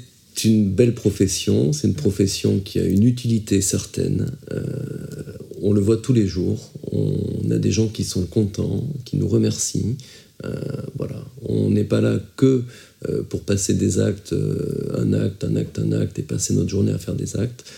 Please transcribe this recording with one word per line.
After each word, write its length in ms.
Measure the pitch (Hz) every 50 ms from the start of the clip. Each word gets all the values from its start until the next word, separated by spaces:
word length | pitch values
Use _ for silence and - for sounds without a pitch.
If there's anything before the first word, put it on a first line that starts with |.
| - - _ _ _ _ - - -
une 260 | 110 110 107 104 98
belle 240 | 95 92 120 120 117
profession, 800 | - - 107 - - 131 120 - - - 107 101 110 139 156 147
c'est 140 | - - 101
une 60 | 95
profession 640 | - - 104 98 - 98 98 - - - 104 101 98
qui 180 | 92 - - 92
a 60 | 90
une 180 | 90 92 98 110
utilité 560 | 127 123 123 - 117 113 107 98 - 98 95
certaine. 720 | 95 - - 143 - - - - - - 50 - - - - - - - -
Euh, 100 | - - - - - - - - - - - - - - - - - - - - -
on 140 | - 101 104
le 60 | 104 95
voit 160 | 110 113 107
tous 160 | - - 123
les 120 | 113 104
jours, 440 | 92 85 92 87 95 107 - - - - - - -
on 600 | - - 50 - - - - - - - - 107
a 80 | 113 110
des 120 | 104 104
gens 180 | 95 104 113 110
qui 140 | - - 101
sont 200 | - - 95 90
contents, 580 | - - 113 107 98 - - 92 107 107 101 - - - - -
qui 140 | - - 98
nous 100 | 95 95
remercient. 680 | 110 113 110 110 107 - - - - - - 104 127 - - - - - - _ _ - -
Euh, 80 | - - - - - - - - - -
voilà. 260 | - - - - - - - - - 113
On 260 | 110 110 107 104 101
n'est 160 | 104 104 101
pas 160 | 98 110 110
là 180 | 110 113 110 107 - - - -
que, 240 | 135 131 131 123 120 123 - - - - _ - - -
euh, 120 | 92 - -
pour 180 | - - - -
passer 320 | - 101 98 - - 98
des 240 | 92 98 98 92 104
actes, 340 | 104 104 98 - - - -
euh, 640 | - 50 - - - - - - - 50 - -
un 160 | - - 50 -
acte, 320 | - - 104 - - -
un 100 | - 107
acte, 220 | - - - - -
un 120 | - 107 -
acte, 260 | 110 - - - -
et 40 | -
passer 320 | - - - - - 101
notre 160 | 101 95 -
journée 220 | 98 98 104 104 104
à 60 | 101
faire 160 | - - 95
des 220 | 95 98 98 -
actes. 280 | - 104 123 - - - - -